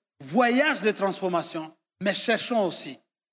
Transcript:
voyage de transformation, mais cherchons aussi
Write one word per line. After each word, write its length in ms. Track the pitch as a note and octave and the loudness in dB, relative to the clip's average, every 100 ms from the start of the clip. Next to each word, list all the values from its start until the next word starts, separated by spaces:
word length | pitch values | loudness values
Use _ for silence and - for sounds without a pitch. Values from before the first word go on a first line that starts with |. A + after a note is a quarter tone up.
| _ - | _ -20
voyage 600 | C3+ F#3+ A#3+ B3 D4+ A3 | -2 2 4 4 2 2
de 120 | G#3 | 0
transformation, 840 | - G3 - F#3 E3+ - E3 - - _ - | 0 0 0 -2 -2 -2 -6 -10 -16 _ -6
mais 140 | G3 | -2
cherchons 520 | F3+ - G#3+ - A#3 F#3 | 0 0 -2 0 0 0
aussi 320 | - D3 B2+ _ _ _ | -2 -6 -12 _ _ _